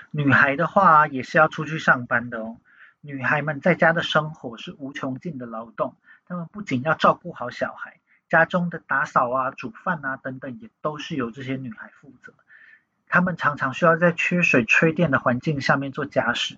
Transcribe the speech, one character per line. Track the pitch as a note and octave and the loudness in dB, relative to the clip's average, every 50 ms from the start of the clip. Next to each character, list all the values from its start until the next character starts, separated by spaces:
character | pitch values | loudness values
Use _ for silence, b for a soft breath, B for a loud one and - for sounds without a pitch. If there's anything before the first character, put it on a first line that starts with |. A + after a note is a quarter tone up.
| B B | B B
女 | B D3+ C#3+ C#3 | B -2 2 4
孩 | C3 - C#3+ C#3+ C#3 | 4 6 4 4 2
的 | C#3 E3+ D#3 | 2 0 0
话， | - G3+ G3 F3 D#3+ D3+ D3+ D3+ | 4 4 6 8 8 8 6 4
也 | C#3+ B2+ A#2 | 2 -4 -6
是 | - - E3+ | 0 4 4
要 | D#3 D#3 | 4 4
出 | - - D#3 | 2 -2 -8
去 | D3+ D#3 D#3 | -6 -6 -2
上 | - - D#3+ C3 B2 | 2 2 2 2 2
班 | - B2+ A#2 A#2 B2 | -2 -2 -2 -2 -4
的 | A#2+ A2+ | -8 -8
哦。 | A2 A2+ A#2 - _ b b b b b b b | -10 -10 -12 -16 _ b b b b b b b
女 | - D3 C#3+ C3+ C3 | -16 -12 -10 -6 -4
孩 | - D3 D3 | -2 -2 -2
们 | C#3+ D3+ D3+ C#3 | -2 -4 -4 0
在 | - F#3+ E3 | 2 2 2
家 | - F3 E3 E3 | 4 4 4 4
的 | E3+ - | 2 0
生 | - - D#3+ D#3 D#3 D#3 | 0 0 0 0 -2 -6
活 | - - C3 A#2 - | -12 -14 -14 -14 -14
是 | - - F3 - | -14 -16 -16 -12
无 | C#3 C3 | -12 -12
穷 | C#3 - - C3+ C3 C3 | -10 -8 -8 -8 -8 -8
尽 | - F3 D3+ B2+ | -10 -10 -10 -10
的 | B2 | -10
劳 | A#2 A2+ A2 A#2 A2+ | -10 -10 -12 -12 -10
动， | A2 - D3+ B2+ - _ b b b b b - | -6 -6 -6 -6 -6 _ b b b b b -12
她 | F3+ | -12
们 | F3 E3 D#3+ | -10 -10 -12
不 | - G#3 | -12 -12
仅 | G#3 - C#3 B2 | -8 -6 -4 -2
要 | B2+ D#3+ D#3 | 0 -2 0
照 | - - F#3 D#3 | 2 4 2 2
顾 | - - F3 | 2 -2 -14
好 | - - A#2+ B2 | -12 -10 -10 -10
小 | - - B2+ - - | -8 -6 -6 -8 -8
孩， | - - - - _ _ _ _ _ _ - | -10 -16 -16 -18 _ _ _ _ _ _ 0
家 | - E3 E3 | 2 4 4
中 | D#3+ - F#3 F3 F3 | 4 2 -2 -2 -2
的 | E3 D#3+ | -6 -8
打 | - - C#3 C3+ D3+ | -6 -4 -2 -2 -2
扫 | - - D#3 C3 A#2+ | 0 0 0 0 0
啊、 | B2 C3+ B2+ C3 | 0 -2 -2 -2
煮 | C3+ - - A#2+ | -4 -8 -12 -14
饭 | A2 - - F#3 F3+ D3+ C#3 | -12 -8 -6 -4 -4 -4 -4
啊 | C3+ C3 C3 | -8 -8 -8
等 | - C3+ C3 C3 | -8 -10 -12 -10
等 | D3+ C3+ B2 A2 | -12 -12 -14 -14
也 | A2+ A2 _ _ | -16 -20 _ _
都 | - D#3 D3+ D3 | -6 -6 -6 -6
是 | - - E3+ | -10 -8 -6
由 | C#3 B2 A#2 | -4 -4 -6
这 | A2+ C3+ B2 | -6 -8 -8
些 | B2+ C3+ | -8 -6
女 | C3 C3+ B2 G#2+ | -6 -8 -10 -12
孩 | - - G#2+ _ | -14 -16 -20 _
负 | _ _ C#3 - _ | _ _ -20 -20 _
责。 | - - - _ _ b b b b b b b b b b b _ - | -20 -20 -20 _ _ b b b b b b b b b b b _ 0
她 | - F3 | 2 2
们 | F3+ F#3 E3+ - | 2 2 0 -2
常 | - D3 D3 C#3 | -2 -2 -2 -2
常 | C#3+ C3 B2+ | -4 -6 -2
需 | - F3 | 2 4
要 | E3 E3 | 4 4
在 | D#3+ F3 E3+ | 4 4 2
缺 | E3+ - - - F3+ F3+ | 2 2 -2 0 0 2
水、 | E3+ - - C3+ A2+ | 2 4 4 4 4
缺 | - - - - E3 | 4 2 2 4 2
电 | D#3+ - F3 D3+ | 2 2 2 2
的 | C3+ B2+ | 2 2
环 | - C3+ A#2+ B2 | 0 0 0 0
境 | - E3 D3+ C#3 | 0 -2 -2 0
下 | B2 - D3+ C#3 | 2 0 0 0
面 | C#3 C#3 | 0 -4
做 | B2+ - C#3+ | -6 -6 -8
家 | - - C3+ A#2+ A#2 A#2+ | -4 -2 0 0 0 0
事， | - - - - | -2 -4 -6 -8